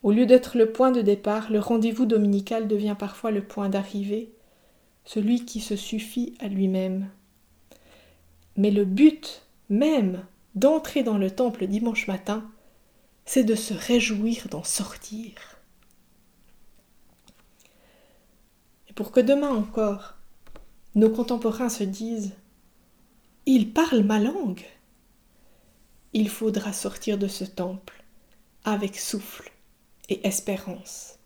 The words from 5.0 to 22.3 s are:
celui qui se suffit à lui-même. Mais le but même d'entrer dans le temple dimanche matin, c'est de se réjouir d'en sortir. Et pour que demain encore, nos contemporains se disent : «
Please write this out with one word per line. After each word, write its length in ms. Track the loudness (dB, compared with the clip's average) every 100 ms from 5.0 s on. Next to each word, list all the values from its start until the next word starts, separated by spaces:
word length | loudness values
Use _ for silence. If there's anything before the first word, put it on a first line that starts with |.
| -8
celui 400 | -2 0 0 -2
qui 140 | -10
se 160 | -6 -6
suffit 580 | -4 -8 -6 -6 -6 -6
à 80 | -6
lui-même. 640 | 0 0 0 -2 -4 -6 -12 _ _ _ _ _ -20 _ -20 _ _ _ _ _ 0
Mais 140 | 2
le 140 | 4 2
but 600 | 6 6 6 -14 -18 _ _ _
même 560 | 2 4 2 2 -2 -12 _ _ 2
d'entrer 480 | 4 4 0 -2
dans 140 | 0 0
le 140 | -2
temple 360 | 0 -2 -2 -4
dimanche 400 | -2 -2 -4 -4
matin, 420 | -6 -4 -6 -6 -20 _ _ _ _ _ _ -2
c'est 180 | 2
de 120 | 2 0
se 180 | -2
réjouir 760 | -8 0 2 2 -2 -2 -2 -6
d'en 140 | -8
sortir. 720 | -6 -6 -6 -10 -16 -14 -14 -18 -20 -20 _ _ _ _ _ _ _ _ _ -20 -20 -20 _ _ _ _ _ _ _ _ _ _ _ _ _ _ _ _ _ _ _ _ _
Et 40 |
pour 180 | -10 2
que 80 | 4
demain 320 | 4 4 2
encore, 640 | -2 -2 -2 -2 -2 -10 -20 -20 -20 -20 -20 -20 -20 -4 4
nos 160 | 4
contemporains 580 | 4 -2 -2 -2 -2 -4
se 140 | -4
disent : « 500 | -6 -6 -6 -6 -8